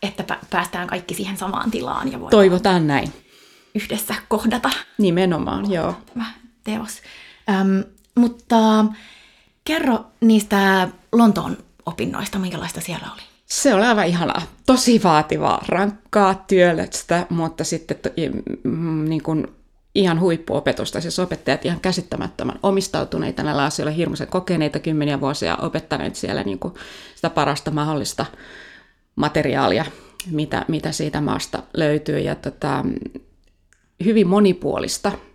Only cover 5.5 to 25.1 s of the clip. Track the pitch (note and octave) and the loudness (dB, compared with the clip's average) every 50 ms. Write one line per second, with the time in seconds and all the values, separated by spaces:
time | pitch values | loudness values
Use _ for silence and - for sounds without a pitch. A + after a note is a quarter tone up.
5.5 | - - G3+ G3+ F#3+ E3+ D#3+ F3 F3 - - - - A#3+ A3+ A3 - - _ - | -4 -4 -2 -2 -2 0 0 -2 -4 -6 -12 -14 -10 -8 -8 -8 -10 -16 _ -20
6.5 | _ _ _ - G#3+ G#3+ A3 G#3+ - - - - - - - - - - _ - | _ _ _ -6 -6 -6 -6 -10 -14 -16 -18 -20 -20 -20 -20 -20 -20 -14 _ -2
7.5 | G3+ F#3+ F#3+ G3 F#3+ F#3+ G3 - _ _ _ _ _ - A#3+ A#3 A#3+ - - _ | 0 2 2 2 2 2 0 -4 _ _ _ _ _ 2 2 2 2 -4 -4 _
8.5 | A#3 A3+ A3 A3 A3 G#3+ G#3+ G#3+ G#3+ - - - - - - _ _ _ _ _ | 4 6 6 6 6 6 4 2 0 -4 -16 -20 -20 -20 -20 _ _ _ _ _
9.5 | _ _ _ - D#4 D#4+ E4 C#4 A#3+ G#3+ A3 - _ _ - A3+ A3 A3 G#3 - | _ _ _ -4 -4 0 2 2 0 0 -2 -8 _ _ 4 6 6 6 4 2
10.5 | G#3+ G3+ G3 G3 F#3+ F#3+ F#3 F#3 - - _ _ - A#3 A#3 A3 G3 F#3 - - | 2 2 4 4 4 4 2 0 -2 -12 _ _ 4 6 6 6 6 4 0 -4
11.5 | - - - _ _ _ _ - E3 - - - - - G3+ G3 - G3+ F#3 F3+ | -8 -8 -10 _ _ _ _ -12 -6 -4 -6 -4 -4 -6 -8 -6 -6 -4 -4 -4
12.5 | F3 D#3 - E3+ - E3 E3 - E3+ E3 - - - - - - _ _ _ _ | -6 -8 -8 -8 -8 -10 -8 -8 -8 -10 -10 -12 -16 -16 -20 -20 _ _ _ _
13.5 | - - - C#4 A#3 F#3+ G#3 B3 A#3 G#3 F#3+ E3 F3 F3 E3+ - - - E3 - | -6 2 2 4 4 6 4 4 4 4 2 2 2 0 0 0 -2 -4 -4 -8
14.5 | - - _ - C4 B3+ - - A#3+ A3 - F#3 D#3+ D3+ D#3 - - D3+ D3+ D3+ | -14 -8 _ 4 4 6 6 6 6 6 6 6 4 4 4 2 -2 0 0 0
15.5 | - - - - - E3+ G3 G3+ G#3 - _ _ - G#3+ G3+ F#3+ F#3+ F#3+ - - | 0 0 -2 -2 0 0 0 0 -2 -6 _ _ 2 4 4 4 2 0 -2 2
16.5 | G3+ F#3 F3+ F3 E3+ D#3+ F3+ - - - - - E3+ E3+ F3 E3+ F3 E3+ E3 D#3+ | 4 6 6 6 4 2 -2 -4 -6 -10 -4 0 0 0 0 0 -2 -2 -2 -2
17.5 | D#3+ - - - - E3 - - - - - - - - E3 - - - - - | -4 -4 -6 -4 -4 -6 -4 -6 -8 -6 -6 -6 -4 -4 -4 -4 -4 -6 -6 -8
18.5 | - - - - - D#3+ E3+ E3 D#3+ D#3 D3+ D#3 D#3+ D#3 C#3+ - D#3+ D#3 - - | -10 -6 -4 -4 -4 -2 -2 -2 -2 -2 -2 0 -2 -2 -2 -2 -2 -2 -2 -4
19.5 | - _ _ _ _ _ _ _ _ G3 G3 F#3 E3 D#3+ F3 F#3+ E3 D#3+ E3 - | -10 _ _ _ _ _ _ _ _ 2 2 4 4 2 2 2 0 0 -2 -2
20.5 | - A2+ - - - - - - - - D#3 E3+ E3 - F3+ F3+ F3 D3+ - - | -4 -2 0 0 -2 -2 -4 -6 -6 -6 -6 -4 -4 -4 -4 -4 -4 -6 -2 -2
21.5 | C3+ D#3 - - F3 E3 - F#3+ F3+ F#3 - - - - - - - - - B2+ | -2 -2 -2 -4 -6 -2 -2 -2 -2 -2 -4 -6 -6 -6 -6 -8 -8 -6 -6 -6
22.5 | - - - G3 G3 F#3+ F#3+ - - D#3 - - - - - - - - - D#3 | -6 -2 0 0 0 0 -2 -2 -4 -4 -4 -4 -4 -4 -4 -4 -4 -4 -4 -2
23.5 | D3+ D3 C#3 D3 D3 - D3 D3+ D3+ D#3+ E3+ - - D#3 D#3 - - F3+ F3+ - | -2 0 -2 -2 -2 -2 -4 -4 -2 -2 -2 -2 -2 -6 -8 -4 -4 -4 -2 0
24.5 | F3+ D#3+ D3+ D3 - D#3 - E3+ D#3+ D3+ D3 D3 | 0 0 0 0 -2 -4 -4 -2 -2 0 0 0